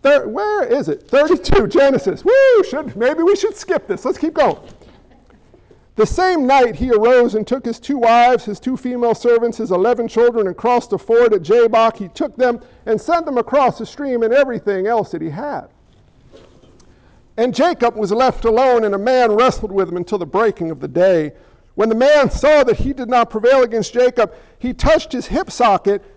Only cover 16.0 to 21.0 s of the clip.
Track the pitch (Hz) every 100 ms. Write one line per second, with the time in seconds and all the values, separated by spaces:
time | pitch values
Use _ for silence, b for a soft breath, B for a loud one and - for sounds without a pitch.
16 | _ _ _ - - _ _ b b b
17 | b b b - 240 - 330 330 240 214
18 | 202 214 254 - 226 220 262 240 214 196
19 | 214 254 240 214 254 - 208 196 180 175
20 | 175 208 165 180 220 - 165 151 127 131